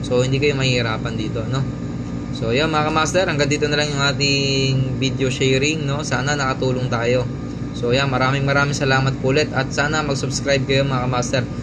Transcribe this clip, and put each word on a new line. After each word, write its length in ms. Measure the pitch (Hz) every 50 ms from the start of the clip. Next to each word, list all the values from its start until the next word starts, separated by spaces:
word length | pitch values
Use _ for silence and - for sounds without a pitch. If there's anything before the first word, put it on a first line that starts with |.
| 120
so, 160 | - 127 123
hindi 160 | 127 131 135
kayo 220 | 135 143 147 139 135
mahihirapan 540 | 131 131 123 123 117 113 110 110 117 117 113
dito, 240 | 107 107 107 113 117 110 113
no? 160 | 123 135 135 - - - - - - - - - - 117 - - -
So, 160 | - 117 113
yun, 160 | 117 135 151 160
mga 240 | 156 151 151 156
kamaster, 320 | 156 160 156 156 - 180 185 180
hanggang 180 | 156 139 147 139
dito 160 | 147 143 147 147
na 100 | 147 147
lang 80 | 147 147
yung 100 | 143 139
ating 960 | 139 143 139 135 143 139 139 139 139 139 135 135 135 135 135 131 131 131 127 120
video 320 | 131 135 123 131 135 127
sharing, 560 | - - 139 131 131 131 139 151 156 160 147 139
no? 160 | 139 143 156
Sana 320 | - 139 123 131 143 147
nakatulong 560 | 143 139 131 131 123 131 131 127 123 123 123
tayo. 320 | 120 113 117 120 123 127 123 120 - - - - - - - -
So, 240 | - - 120 120 123
yan, 160 | 135 139 139
maraming, 320 | 131 - 127 127 135 139 139
maraming 320 | 139 139 143 143 143 139
salamat 400 | - 147 135 135 135 131 135 131 - -
po 80 | 131
ulit 160 | 135 151 151 147 -
at 160 | 127 131 131
sana 320 | - 147 143 147 156 156 151
mag-subscribe 640 | 143 139 131 - 135 131 - 117 139 139 135 131 139
kayo, 160 | 139 135 139
mga 240 | 139 135 127 123 123
kamaster, 340 | 127 123 120 - 135 131 120 - - -